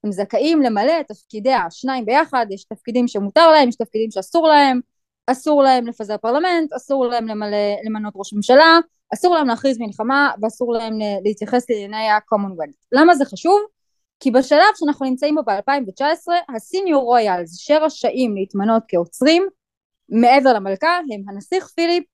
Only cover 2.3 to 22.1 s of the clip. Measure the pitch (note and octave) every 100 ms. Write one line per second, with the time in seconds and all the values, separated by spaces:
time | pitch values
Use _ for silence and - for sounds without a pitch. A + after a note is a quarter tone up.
2.3 | C4 A3 G3 _ G#3 - A#3+ A#3+ G#3 G3+
3.3 | D4+ E4 D#4 B3+ A3+ A3+ A3 A3 G3+ F#3+
4.3 | E4+ D#4+ D4 C#4 B3 - _ _ _ -
5.3 | C4 D#4 D4 C4+ B3+ A#3 A#3 G#3 G#3+ A3
6.3 | C4 F4+ F4 D4+ C4 - C#4 B3 A#3+ A3
7.3 | G#3+ G#3 G#3 G#3 G3+ A3 G#3+ G#3 F#3+ G3+
8.3 | G#3 G3+ C4 D#4+ E4 E4 _ _ - F4+
9.3 | E4+ C#4 A#3 C4+ A#3 A3 - A3 C#4 C#4+
10.3 | G3+ G#3+ - A#3+ A#3 A3+ A3 G#3 G3+ G3
11.3 | G#3 G#3+ B3 B3 G#3+ G3+ G#3+ A3 G#3+ _
12.3 | G#3+ G3+ F3 D3+ _ _ C4 D#4+ E4 C4+
13.3 | F#3+ E4 G4+ G#4 _ _ _ _ _ C4+
14.3 | B3 C4 D4 G4 G4+ D4+ C#4+ C4 B3+ D4+
15.3 | D#4 A3+ G3 G#3 C#4+ G#3+ F#3 C#4 E4 -
16.3 | F4 E4+ A#3 - F#4 F#4+ C#4+ A#3+ B3 G#3+
17.3 | F3+ E3 F3 - D4+ D#4 - A#3+ B3+ B3
18.3 | G3+ G3 G3 G3+ A3+ A3+ F3 F3 - C4+
19.3 | E4 F#4+ _ _ _ _ _ _ A3 A#3+
20.3 | C4+ C4 A3 G3 F#3+ D#4+ F4 D4+ G#3 G3
21.3 | G3 - F#4 F#4 - E4+ F4 E4+